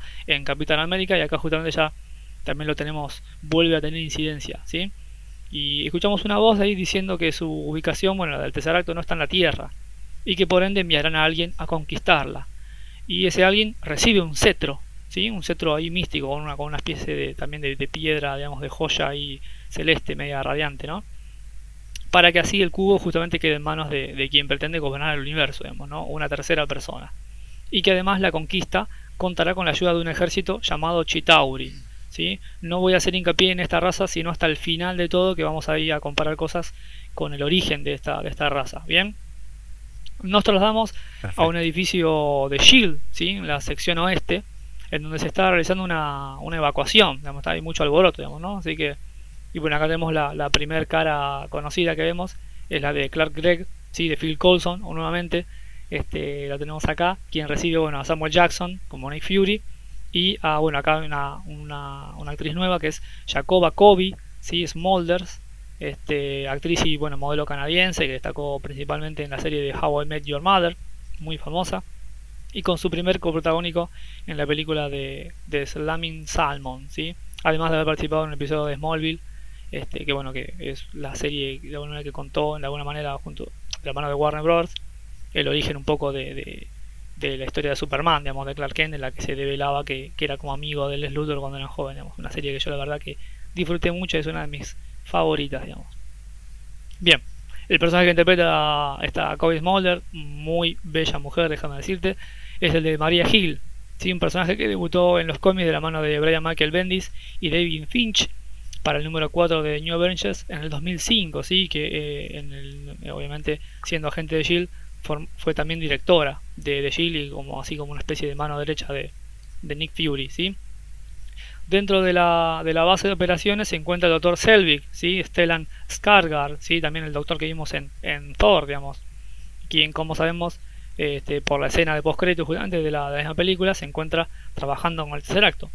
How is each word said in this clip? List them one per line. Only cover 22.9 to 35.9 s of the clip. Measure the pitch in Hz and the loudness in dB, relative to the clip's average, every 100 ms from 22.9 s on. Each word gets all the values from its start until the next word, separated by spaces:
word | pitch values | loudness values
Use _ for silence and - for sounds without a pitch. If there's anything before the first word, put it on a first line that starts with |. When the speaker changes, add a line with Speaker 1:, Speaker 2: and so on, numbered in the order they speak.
| 190 | 4
Speaker 1:
justamente | 175 165 170 160 | 2 0 0 0
quede | 160 | 2
en | 147 | 2
manos | 151 156 151 | 0 -2 -2
de, | 143 135 | -4 -4
de | 135 135 | -2 2
quien | 143 139 | 2 2
pretende | 143 156 165 | 0 0 -2
gobernar | 143 139 151 | -2 -2 -2
el | 147 | -2
universo, | 139 156 135 - | -2 0 0 -2
digamos, | 135 131 143 | -8 -8 -8
¿no? | 151 | -6
Una | - 156 147 | -6 -4 -2
tercera | 143 139 160 143 | -4 0 0 0
persona. | 135 - - - - - - - - - | -4 -6 -10 -10 -12 -12 -14 -14 -12 -4
Y | 202 | 2
que | 196 | 4
además | 185 190 190 | 4 4 4
la | 185 | 2
conquista | 160 156 185 139 185 214 - - - | 0 -2 -2 0 0 -2 -8 -12 -4
contará | 180 170 165 | -2 2 0
con | 185 | 2
la | 170 | 0
ayuda | 143 180 | 2 2
de | 170 | 2
un | 165 | 0
ejército | 156 175 196 190 190 | 0 0 0 -2 -2
llamado | - 151 160 170 | -2 0 2 2
Chitauri, | 160 165 - 156 135 131 131 - - - - | 0 2 6 8 6 0 -8 -10 -14 -14 -12
¿sí? | - 170 190 - - | -4 -4 -4 -8 -10
No | 170 180 | -4 2
voy | 185 | 6
a | 185 | 6
hacer | - | 4
hincapié | 185 175 160 185 | 2 2 6 4
en | 180 | 4
esta | 165 170 | 2 2
raza, | 175 170 190 | 2 2 -2
sino | 175 165 | -2 -2
hasta | 165 | 2
el | 165 151 | 2 2
final | 170 165 180 180 | -2 -2 -2 0
de | 175 | 2
todo, | 180 185 | 4 4
que | 170 | 2
vamos | 156 156 151 | 0 -2 0
ahí | 156 | 0
a | 156 | 0